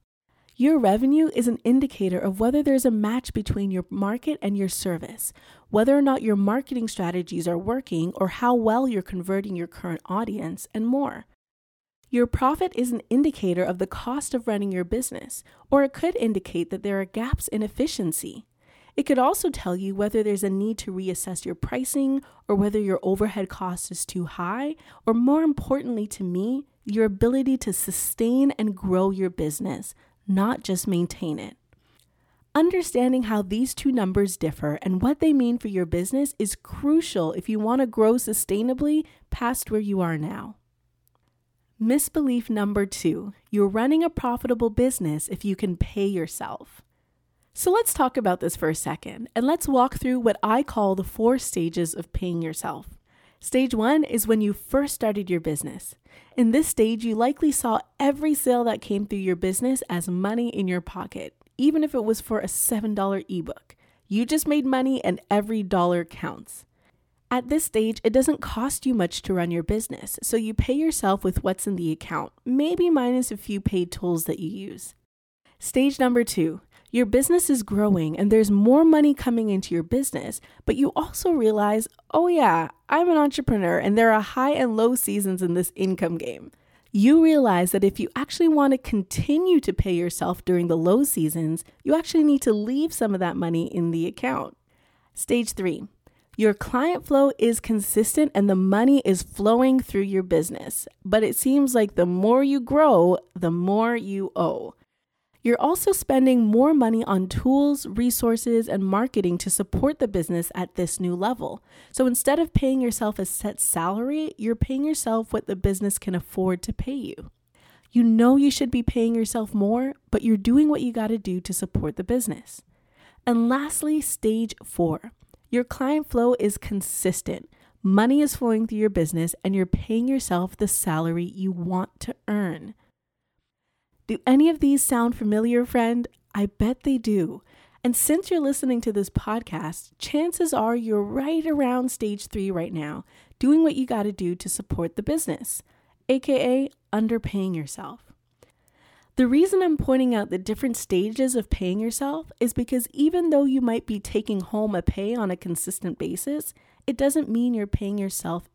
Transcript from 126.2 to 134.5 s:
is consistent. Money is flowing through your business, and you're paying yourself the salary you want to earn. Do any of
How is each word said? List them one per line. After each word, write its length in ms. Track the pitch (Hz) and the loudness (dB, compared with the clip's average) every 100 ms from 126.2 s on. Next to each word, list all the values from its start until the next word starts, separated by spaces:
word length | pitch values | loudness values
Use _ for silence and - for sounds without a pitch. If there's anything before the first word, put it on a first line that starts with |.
| 240 247 | 2 2
is 180 | 208 202 | 0 -2
consistent. 920 | - 202 - - 185 180 - - - _ _ _ | -6 -6 -6 -4 -2 -2 -6 -10 -12 _ _ _
Money 400 | 190 196 233 285 | 2 4 6 4
is 160 | 294 - | 2 0
flowing 300 | 240 220 226 | 0 0 0
through 120 | 214 | 0
your 120 | 214 | 0
business, 460 | 196 156 165 170 - | 2 0 0 -4 -4
and 100 | 196 | -2
you're 120 | 196 185 | 0 0
paying 420 | - - 226 247 | 0 0 -2 0
yourself 480 | 269 - 175 185 - | -2 0 -2 -2 -4
the 120 | 208 | -2
salary 560 | - - 156 165 165 | -2 -2 -2 -2 -2
you 280 | 175 190 190 | -4 -4 -4
want 480 | 175 175 180 190 _ | -4 -4 -4 -4 _
to 160 | - - - | -12 -10 -4
earn. 480 | 208 190 156 185 - _ _ _ _ _ _ _ _ _ _ _ _ - | -2 -2 -6 -12 -20 _ _ _ _ _ _ _ _ _ _ _ _ -8
Do 100 | 220 - | -4 4
any 220 | 269 | 6
of 120 | 311 | 6